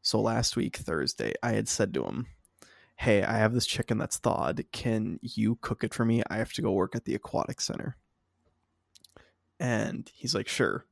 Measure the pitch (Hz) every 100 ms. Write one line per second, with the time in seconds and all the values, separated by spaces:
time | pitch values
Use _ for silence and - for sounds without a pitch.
0 | - 110 110 113 117 - - - - 80
1 | 69 - - - 120 110 110 - 101 -
2 | 50 55 120 - - _ - - - -
3 | - 104 95 110 110 120 - - - 110
4 | - - 120 - 64 - - - 123 110
5 | 107 90 123 - 107 120 - - - -
6 | 113 117 - 107 - - 156 98 92 117
7 | - - - - - - - - - -
8 | _ _ _ _ _ _ _ _ _ -
9 | _ - - _ _ _ 131 113 110 -
10 | - - - 101 - - 110 50 -